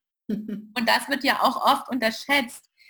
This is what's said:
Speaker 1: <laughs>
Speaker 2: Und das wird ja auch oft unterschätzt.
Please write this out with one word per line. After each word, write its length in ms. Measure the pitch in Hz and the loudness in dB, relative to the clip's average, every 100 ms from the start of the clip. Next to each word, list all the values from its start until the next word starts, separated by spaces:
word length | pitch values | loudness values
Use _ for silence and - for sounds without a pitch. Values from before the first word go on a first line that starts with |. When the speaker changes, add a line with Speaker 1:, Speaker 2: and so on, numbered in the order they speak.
| _ | _
Speaker 1:
<laughs> 160 | _ - | _ -6
Speaker 2:
Und 540 | 214 - 202 - 247 226 | -6 -6 -10 -8 -2 2
das 200 | 233 262 | 0 0
wird 140 | 269 | -2
ja 180 | 269 - | 0 2
auch 140 | 254 - | 2 2
oft 260 | 226 277 - | 2 2 0
unterschätzt. 800 | 254 226 - - 277 240 - _ _ | -2 -2 -2 0 0 0 -8 _ _